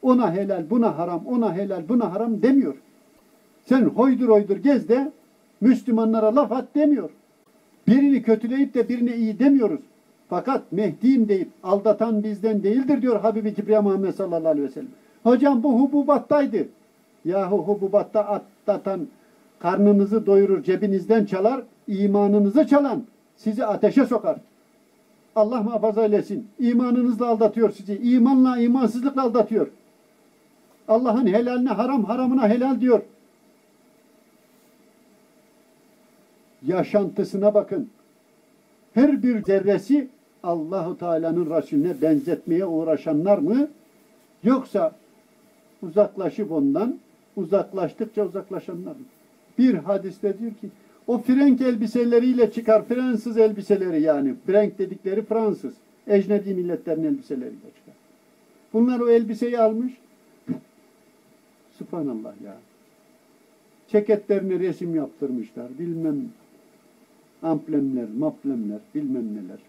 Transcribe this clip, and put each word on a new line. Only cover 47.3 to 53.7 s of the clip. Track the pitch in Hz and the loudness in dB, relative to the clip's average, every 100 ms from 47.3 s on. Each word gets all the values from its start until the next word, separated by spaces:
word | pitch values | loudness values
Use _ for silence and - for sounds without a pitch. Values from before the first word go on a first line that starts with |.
| - | -10
uzaklaştıkça | 170 196 185 190 175 - 220 - 196 | -2 -2 -2 -6 -6 -6 -8 -4 -4
uzaklaşanlar | 185 - 190 - 175 180 | -6 -10 -12 -10 -12 -12
mı? | 147 - _ _ _ _ - | -16 -20 _ _ _ _ 0
Bir | 254 | 0
hadiste | 190 151 196 190 175 202 196 | 0 -2 -4 -6 -6 -6 -6
diyor | 233 | -10
ki, | 208 202 - _ _ - | -12 -18 -18 _ _ -6
o | 233 | -4
frenk | - 254 285 254 | 0 4 4 4
elbiseleriyle | 254 233 220 247 233 233 254 247 220 | 2 -2 -2 0 2 4 2 2 0
çıkar, | 233 226 220 208 | 0 2 2 2
Fransız | 240 254 226 240 226 | -4 -2 -2 -4 2
elbiseleri | 220 208 185 | 2 2 -2